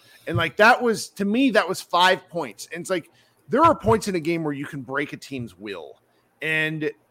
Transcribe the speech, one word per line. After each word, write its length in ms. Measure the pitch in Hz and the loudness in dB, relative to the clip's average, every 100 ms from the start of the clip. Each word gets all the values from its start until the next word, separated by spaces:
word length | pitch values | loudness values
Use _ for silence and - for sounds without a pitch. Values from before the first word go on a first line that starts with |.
| _ - - | _ -14 -6
And, 120 | 165 | -2
like, 180 | 165 - | -2 4
that 260 | 220 247 | 6 6
was, 280 | 240 196 - | 2 -2 -6
to 160 | - 202 | -6 -2
me, 260 | 226 269 | 2 2
that 160 | 208 175 | 2 0
was 140 | 180 | -4
five 480 | - 175 185 190 - | -2 2 4 2 -4
points. 400 | 170 131 - - | -8 -8 -10 -14
And 80 | 170 | -10
it's 100 | 175 | -4
like, 200 | 185 - _ _ _ - | -4 -6 _ _ _ -2
there 140 | 233 | 4
are 100 | 330 | 4
points 340 | - 214 226 208 | 4 2 2 0
in 60 | 185 | -4
a 40 | |
game 240 | 156 170 | -2 -2
where 100 | 156 | -4
you 120 | 139 143 | -6 -8
can 160 | 143 | -10
break 300 | 123 139 147 | -8 -6 -6
a 60 | 147 | -10
team's 400 | - 135 117 87 | -12 -10 -10 -12
will. 420 | 104 90 71 - _ _ _ _ | -12 -12 -14 -20 _ _ _ _
And 480 | 151 156 156 156 151 - _ | -2 -2 -2 -2 -6 -6 _